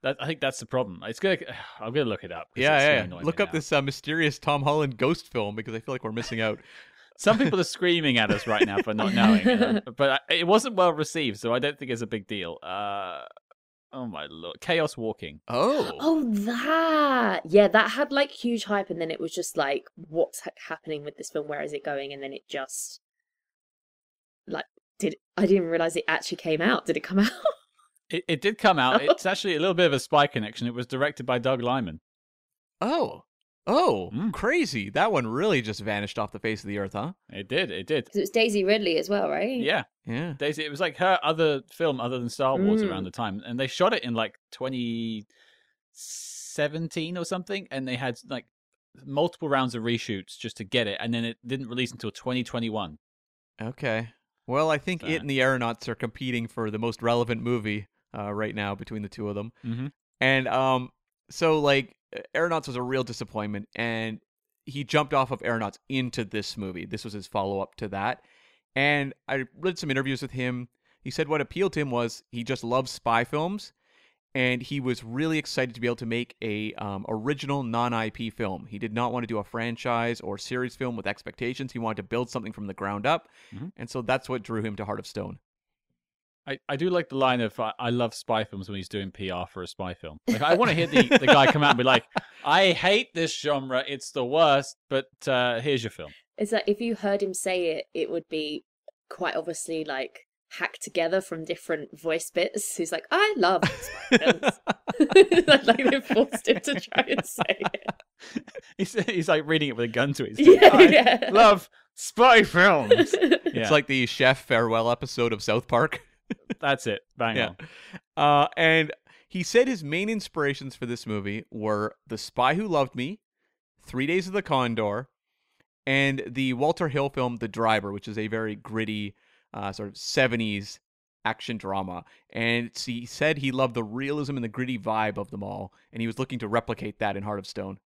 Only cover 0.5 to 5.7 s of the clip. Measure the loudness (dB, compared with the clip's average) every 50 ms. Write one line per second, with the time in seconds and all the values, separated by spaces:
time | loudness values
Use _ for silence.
0.5 | -4 -6 -10 -4 -2 -2 -2 -2 -6 -12 -12 -12 -8 -2 0 0 0 0 -2 -12
1.5 | -14 -14 -16 -18 -16 -12 -10 -4 -2 0 0 0 -2 -4 -6 -12 -12 -12 -12 _
2.5 | _ 0 2 4 4 6 6 6 4 4 2 -2 -8 -6 -4 -4 0 0 -2 -2
3.5 | -2 -6 -4 0 0 0 0 0 -6 -8 -6 -6 -2 0 0 0 -2 -2 -2 0
4.5 | 0 0 0 0 0 0 0 -2 -2 0 0 0 0 -2 -6 -6 -4 -4 -4 -2
5.5 | -4 -8 -10 -8